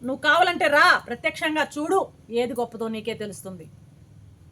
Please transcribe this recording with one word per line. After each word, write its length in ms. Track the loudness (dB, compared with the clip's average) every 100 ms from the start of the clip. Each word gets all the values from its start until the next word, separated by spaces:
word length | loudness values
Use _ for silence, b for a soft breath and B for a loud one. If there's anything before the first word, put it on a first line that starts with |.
నువ్వు 180 | -8 -2
కావాలంటే 460 | 2 4 4 2 2
రా, 300 | 6 6 4
ప్రత్యక్షంగా 680 | 0 -6 -6 -4 -2 -2
చూడు, 440 | -2 -4 0 0 0 -8 -6
ఏది 240 | -2 -2
గొప్పదో 340 | -2 -6 -6 -8
నీకే 260 | -6 -8
తెలుస్తుంది. 560 | -8 -10 -12 -14 -16 -18 -20 -20 -20 -20 -20 -20 -20 -20